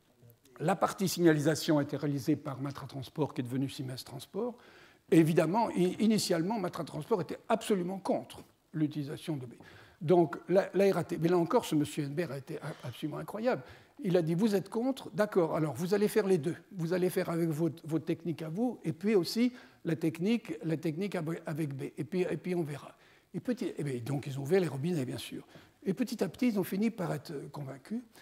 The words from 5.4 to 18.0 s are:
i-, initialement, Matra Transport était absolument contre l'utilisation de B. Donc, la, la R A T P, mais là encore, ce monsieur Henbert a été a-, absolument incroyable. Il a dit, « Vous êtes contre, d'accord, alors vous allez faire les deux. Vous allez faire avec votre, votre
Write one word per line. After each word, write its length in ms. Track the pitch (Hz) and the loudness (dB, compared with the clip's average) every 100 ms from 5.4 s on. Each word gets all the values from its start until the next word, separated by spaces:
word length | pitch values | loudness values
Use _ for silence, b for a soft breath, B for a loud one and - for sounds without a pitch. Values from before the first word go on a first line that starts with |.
| 156 208 220 | 2 2 0
i-, 260 | - 180 180 | 2 0 2
initialement, 600 | 220 214 - 170 175 226 | 4 4 2 0 0 -2
Matra 240 | 175 170 | -4 -4
Transport 380 | 147 151 151 214 | -8 -8 -2 -2
était 160 | 151 - - | -2 -6 0
absolument 520 | 226 - 196 175 190 | 0 2 0 0 -4
contre 440 | - 165 - - - _ _ | -2 -2 -4 -14 -20 _ _
l'utilisation 640 | 156 151 147 143 151 - 143 | -2 -2 -2 -6 -6 -6 -6
de 80 | 120 | -6
B. 80 | - B B B B | -14 B B B B
Donc, 360 | 156 175 165 - - | 4 6 6 2 2
la, 200 | 175 - | 2 4
la 180 | 185 196 | 4 4
R 60 | 175 | 4
A 60 | |
T 120 | - 165 | 0 0
P, 60 | |
mais 80 | 170 | 2
là 80 | 180 | 4
encore, 280 | 165 247 - | 4 2 2
ce 100 | 156 | 0
monsieur 300 | 147 - 143 | 0 -2 -4
Henbert 260 | 143 170 | -4 -4
a 60 | 139 | -6
été 200 | - - | -10 -10
a-, 280 | 143 - 143 | -10 -10 -10
absolument 300 | - 156 143 | -8 -8 -8
incroyable. 460 | 160 208 240 175 - B B B | -8 -4 0 -2 -4 B B B
Il 120 | 226 180 | 2 2
a 60 | |
dit, « 120 | 160 170 | 4 2
Vous 200 | 220 196 | 2 2
êtes 140 | - | -2
contre, 400 | 226 254 262 - | -2 -2 -2 -4
d'accord, 440 | 160 208 196 160 156 | -2 2 4 2 2
alors 180 | 151 | -2
vous 200 | 123 175 | -2 0
allez 140 | 202 202 | 2 2
faire 200 | 214 196 | 2 4
les 100 | 185 | 4
deux. 180 | 160 147 - | 2 -6 -8
Vous 220 | 196 160 | -6 0
allez 160 | 180 180 | 2 2
faire 200 | 185 165 | 0 0
avec 200 | 165 165 | 0 0
votre, 320 | 147 170 165 156 | 2 0 -2 -2
votre 200 | 160 | -2